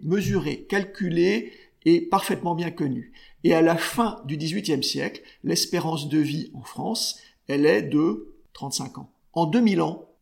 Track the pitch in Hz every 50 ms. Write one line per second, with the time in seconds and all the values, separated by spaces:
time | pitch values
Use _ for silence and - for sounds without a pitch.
0 | - 156 185 208 185 - 202 180 143 151 - - - - 202 208 190 196 - -
1 | 196 165 165 170 175 190 208 233 - - - - - _ _ _ - 160 170 170
2 | 170 - 196 196 196 - 190 131 131 170 170 165 175 165 170 - 151 135 127 117
3 | - - - - - - - _ - 170 170 160 165 170 170 165 - - - 240
4 | 233 208 - - - 139 156 147 160 156 175 208 - - 147 131 127 - - 139
5 | 143 - - - - - - _ - 165 165 160 - - 185 170 156 160 160 143
6 | 147 143 147 156 147 - 147 165 - - - - 117 - - - - 190 226 233
7 | - - - - - - _ _ _ - 139 143 143 156 190 208 160 139 147 147
8 | 160 185 220 - - - - _ _ _ - - 139 139 - - 131 127 - -
9 | - - _ _ _ _ - 165 165 156 220 247 233 208 190 165 160 156 160 -
10 | - _ _ _